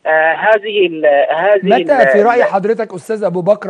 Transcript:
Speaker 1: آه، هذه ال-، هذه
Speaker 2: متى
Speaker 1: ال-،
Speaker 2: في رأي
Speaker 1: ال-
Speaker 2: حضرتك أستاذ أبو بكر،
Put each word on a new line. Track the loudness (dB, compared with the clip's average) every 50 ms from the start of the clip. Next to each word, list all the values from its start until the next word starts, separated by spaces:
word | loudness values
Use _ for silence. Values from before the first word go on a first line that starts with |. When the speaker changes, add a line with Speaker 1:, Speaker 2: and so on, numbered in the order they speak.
| -4
Speaker 1:
آه، | -2 0 2 2 0 -2
هذه | -2 0 0 0 0 -2 -4 -2 0 0 0
ال-، | -2 0 0 2 2 2 2 0 -2
هذه | -2 0 0 0 0 2 0 0 0
Speaker 2:
متى | 2 0 2 2 2
Speaker 1:
ال-، | 2
Speaker 2:
في | 4 2
رأي | 2 2 2 2 0
Speaker 1:
ال- | 0
Speaker 2:
حضرتك | 0 -2 -2 -2 -2 -2 -4 -8 -8
أستاذ | -14 -10 -8 -6 -4 -4
أبو | -4 -4 -2
بكر، | 0 0 0 0 0